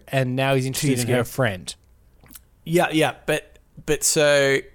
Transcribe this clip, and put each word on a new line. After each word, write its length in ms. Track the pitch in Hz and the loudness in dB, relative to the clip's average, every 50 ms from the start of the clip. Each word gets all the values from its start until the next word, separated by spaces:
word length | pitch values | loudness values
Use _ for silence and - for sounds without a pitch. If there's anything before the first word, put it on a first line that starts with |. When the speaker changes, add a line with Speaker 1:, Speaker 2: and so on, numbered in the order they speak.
| - - | -8 -4
Speaker 1:
and 280 | 139 135 131 127 127 | -2 -2 -2 -2 -2
now 180 | 135 135 139 139 | 0 0 0 0
he's 100 | 131 127 | 0 0
Speaker 2:
Two 40 | 135 | -2
Speaker 1:
interested 200 | 127 - 156 139 | -4 -2 -2 0
Speaker 2:
years 140 | 131 123 120 | 0 0 0
Speaker 1:
in 40 | 117 | 0
her 40 | 123 | 0
Speaker 2:
ago. 80 | 123 127 | -2 -2
Speaker 1:
friend. 500 | - - - 127 110 95 90 - - - - _ _ _ _ _ _ _ _ - - - - _ _ _ _ _ | -2 -2 -2 -2 -2 -2 -6 -10 -14 -16 -16 _ _ _ _ _ _ _ _ -20 -20 -20 -20 _ _ _ _ _
Speaker 2:
Yeah, 240 | 160 165 175 165 139 | -2 0 0 0 0
yeah, 220 | 151 160 147 127 - - - | 0 0 0 0 -2 -4 -4
but, 320 | - 156 147 - - - - _ _ _ - - | -4 -4 -4 -4 -10 -18 -20 _ _ _ -12 -6
but 180 | - 151 - - | -4 -2 -2 0
so 540 | - - 160 147 147 147 143 139 139 135 135 - - - | 0 2 2 4 4 4 4 4 4 2 0 -2 -6 -14